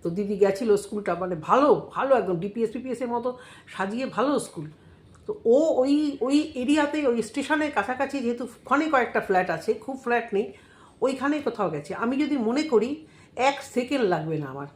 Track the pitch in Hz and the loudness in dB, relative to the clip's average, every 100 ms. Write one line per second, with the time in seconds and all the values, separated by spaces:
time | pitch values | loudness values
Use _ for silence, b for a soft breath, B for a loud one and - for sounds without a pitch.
0 | 175 170 202 202 196 196 233 202 - 208 | -6 -4 -4 4 4 4 4 2 2 -6
1 | 202 170 180 175 156 220 285 185 139 170 | -2 -2 -2 -4 0 4 6 4 2 -4
2 | 254 254 190 180 196 220 226 247 254 233 | 2 2 2 -2 -4 -4 -4 -4 -8 -6
3 | 247 240 247 247 B B B - 190 226 | -4 -4 -4 -8 B B B -6 -4 -4
4 | 262 180 254 277 - - 156 - b b | -4 -2 0 0 -2 -12 -14 -16 b b
5 | b - - - 226 254 320 262 262 285 | b -20 -10 -4 4 4 6 2 2 2
6 | 302 277 240 285 302 262 247 302 285 302 | 0 -2 2 2 0 -4 0 2 2 0
7 | 285 233 226 - 254 302 302 285 202 254 | 0 0 -2 -4 -2 0 0 -2 -2 -2
8 | 269 277 233 240 254 - - 277 311 285 | -2 -2 -2 -4 -6 -12 0 0 4 2
9 | 233 226 - 185 180 160 - 226 - 269 | 2 0 2 2 2 -2 -2 -4 -4 -8
10 | - 240 233 196 226 B B B B B | 0 0 0 -2 -2 B B B B B
11 | 262 262 269 302 285 - 190 151 147 185 | -2 0 0 0 -2 -2 -2 -2 -8 -4
12 | 233 269 294 285 220 254 311 226 233 294 | -2 0 0 2 2 0 2 2 2 -4
13 | B B B - 254 277 - 247 247 285 | B B B 0 0 0 -4 -4 -2 0
14 | 214 180 156 156 143 135 143 | 2 0 -2 -4 -6 -10 -12